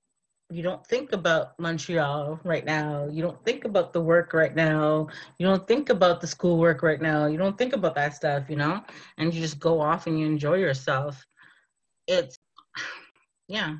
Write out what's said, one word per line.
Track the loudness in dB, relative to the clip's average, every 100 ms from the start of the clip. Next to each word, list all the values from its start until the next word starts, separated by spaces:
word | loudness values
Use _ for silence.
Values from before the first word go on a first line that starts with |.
| _ _ _ _ _
you | -6
don't | -6 -6 -4
think | -4 -2
about | -2 0 0 -2 -6
Montreal | -4 -4 -2 -2 0 -2 -6 -6
right | -4 -2
now. | 0 -2 -2 -4 -4
You | -4
don't | -4 -2
think | -4 -4
about | 0 0 0
the | 0
work | 4 4 4
right | 2 2
now. | 2 2 4 2 2 -2 -8 -16 -2
You | 2
don't | 2 2
think | 0 2
about | 4 4 2
the | -4
schoolwork | -2 2 4 4 4
right | 2 2
now. | 0 2 2
You | 0
don't | -2 0
think | -2
about | 0 0 0
that | -4
stuff, | -2 -2 -2 -2
you | -2
know? | 0 -2 -8 -20 -18 -4
And | -2
you | -2
just | -4 -2
go | 0 2
off | 2 0 -2
and | -2
you | 0
enjoy | 0 0 2
yourself. | 2 0 -2 -2 -4 -10 _ _ -20 _ _ _ _ _ -2
It's, | -2 -2 -10 _ -20 _ -14 -12 -14 -20 _ _ _ -10
yeah, | -6 -6